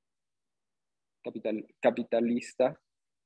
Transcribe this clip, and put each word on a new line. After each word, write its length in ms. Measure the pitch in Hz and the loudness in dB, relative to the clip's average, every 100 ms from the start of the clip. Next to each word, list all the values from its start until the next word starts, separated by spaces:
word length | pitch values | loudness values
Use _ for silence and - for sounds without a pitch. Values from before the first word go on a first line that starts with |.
| _ _ _ _ _ _ _ _ _ _ _ _ | _ _ _ _ _ _ _ _ _ _ _ _
capital-, 440 | 120 113 110 107 - _ | -12 -8 -6 -6 -8 _
capitalista, 1000 | 123 120 117 117 117 120 - - 131 - _ _ _ _ | 2 2 0 0 2 0 -2 0 0 -2 _ _ _ _